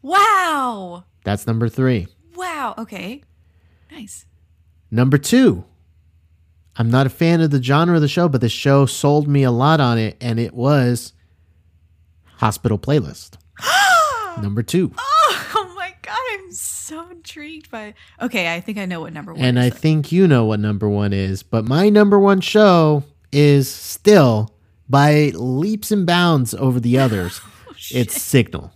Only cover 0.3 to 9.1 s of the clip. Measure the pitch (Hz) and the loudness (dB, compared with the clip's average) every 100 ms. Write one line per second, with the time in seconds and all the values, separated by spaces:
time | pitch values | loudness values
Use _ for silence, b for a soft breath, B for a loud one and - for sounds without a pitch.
0.3 | 403 359 294 254 214 185 175 - _ - | 2 0 -2 -4 -6 -12 -16 -20 _ -6
1.3 | 101 - 113 117 - 131 117 90 _ _ | -6 -2 -2 -2 0 0 0 -4 _ _
2.3 | 349 370 311 247 - 226 196 185 277 _ | -12 -10 -8 -8 -10 -14 -12 -12 -14 _
3.3 | _ _ _ _ _ _ 311 208 - _ | _ _ _ _ _ _ -20 -20 -20 _
4.3 | _ _ _ _ _ _ 113 127 143 - | _ _ _ _ _ _ -2 2 2 2
5.3 | 240 247 92 - _ _ _ _ _ _ | 2 4 0 -8 _ _ _ _ _ _
6.3 | _ _ _ _ - 117 123 135 - 165 | _ _ _ _ -4 0 2 0 0 0
7.3 | 170 160 143 123 143 170 170 147 175 175 | 2 2 0 0 0 2 2 0 0 0
8.3 | 131 113 - 143 139 135 - 143 | 0 -2 -2 2 2 2 0 0